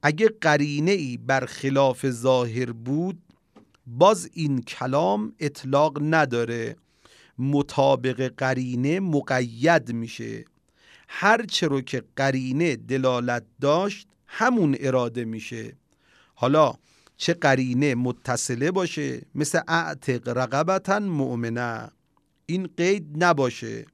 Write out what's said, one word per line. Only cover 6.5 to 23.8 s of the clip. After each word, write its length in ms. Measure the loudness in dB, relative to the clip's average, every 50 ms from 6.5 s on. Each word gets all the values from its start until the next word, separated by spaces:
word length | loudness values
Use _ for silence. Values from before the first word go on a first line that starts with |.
| -2 -4 -6 -6 -8 -12 _ _ _ _ _ -20 _ _ -20 _ _ -6
مطابق 960 | -4 0 0 0 0 0 2 2 4 4 4 2 2 -2 -2 -2 -4 -4 -4 -2
قرینه 640 | -2 -2 0 -2 -2 -4 -2 -2 0 0 0 0
مقید 920 | 0 0 0 -2 0 0 0 0 0 -2 -4 0 2 4 4 4 2 0
می‌شه. 540 | -6 -6 -6 -8 -10 -12 -10 -10 -10 -12 -14 _ _ _ _ _ _ _ _ _ -20 -20 _ _
هر 380 | -10 -2 2 4 4 4 2
چه 220 | -2 -2 -2 0 0
رو 140 | 0 0
که 220 | -2 -4 -6 -8 -8 _ _
قرینه 600 | -2 0 0 0 0 -2 -2 0 0 2 0 0
دلالت 680 | -2 -4 -4 -2 0 2 2 2 2 0 0 -2 -4 -4 _ _ _
داشت، 460 | 2 2 4 4 2 -2 -4 -8 -14 _ _ _ _ _
همون 480 | -4 0 0 2 4 4 4 2 2 0
اراده 460 | 0 0 0 2 0 0 -4 -6 -6
می‌شه. 520 | -6 -8 -10 -10 -10 -12 -12 -12 -12 -16 _ _ _ _ _ _ _ _ _ _ _ _
حالا 380 | _ 0 2 6 6 4 4 2 -4 _ _ _ _ _ _ _ _
چه 160 | -2 -2 -2
قرینه 640 | 2 4 4 4 4 2 0 0 2 2 2 2
متصله 760 | 0 -2 -2 -4 -6 _ -4 -4 -4 -2 -4 -2 -2 0 0
باشه، 500 | 0 0 -2 -2 -4 -6 -6 -6 -6 -8 -12 _ _
مثل 240 | -4 -4 0 0 -2 -2 0
اعتق 640 | -2 -2 -2 -2 -8 -8 -4 -2 -2 -2 -2 -4
رقبة 680 | -2 -2 -2 0 0 0 0 2 0 -2 0 0 -2 0
مؤمنه، 920 | 0 -2 -2 -2 -2 -2 -2 -4 -4 -4 -2 -4 -4 -4 -6 -8 -10 -14 _ _ _ _ _ _ _ _ _ _ _
این 220 | -4 -4 -4 -4 -6 _ -2
قید 460 | 2 2 2 0 -2 -8 -4 0 4
نباشه 640 | 4 4 4 2 -2 -2 -6 -10 -10 -10 -10